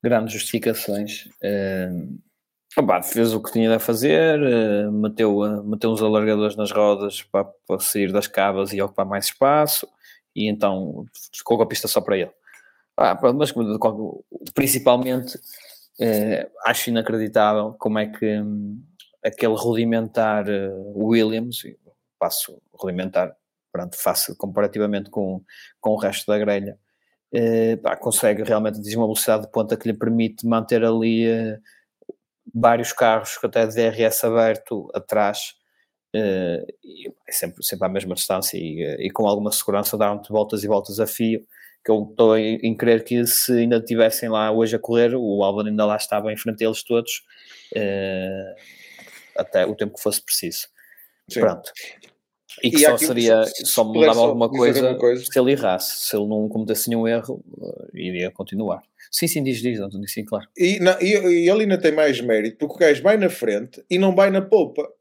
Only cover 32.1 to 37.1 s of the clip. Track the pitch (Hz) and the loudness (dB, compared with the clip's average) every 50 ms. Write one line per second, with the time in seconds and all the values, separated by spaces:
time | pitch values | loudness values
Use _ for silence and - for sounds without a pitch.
32.1 | - _ _ _ _ _ _ - - 113 117 117 117 117 120 - - - 120 113 | -20 _ _ _ _ _ _ -10 -4 4 4 4 4 4 0 -4 0 2 4 4
33.1 | 110 110 110 - - - - 110 - 120 113 110 110 117 113 113 110 113 113 110 | 4 2 0 -6 -8 -6 -6 -2 0 0 0 2 2 2 0 0 2 2 2 2
34.1 | 110 - - 117 113 117 113 113 107 - - - 123 101 - - - 107 - - | 2 2 0 2 2 4 4 4 2 -2 -4 -8 -8 -8 -8 -8 -10 -10 -8 -2
35.1 | - 107 104 101 104 - - - - _ _ _ _ _ _ _ _ _ _ _ | 0 0 0 0 -2 -4 -10 -12 -14 _ _ _ _ _ _ _ _ _ _ _
36.1 | - 107 110 101 95 92 92 87 85 - - - - _ _ - 85 90 - - | -4 -2 0 0 0 0 -2 -2 -4 -4 -6 -10 -16 _ _ -20 -20 -16 -16 -16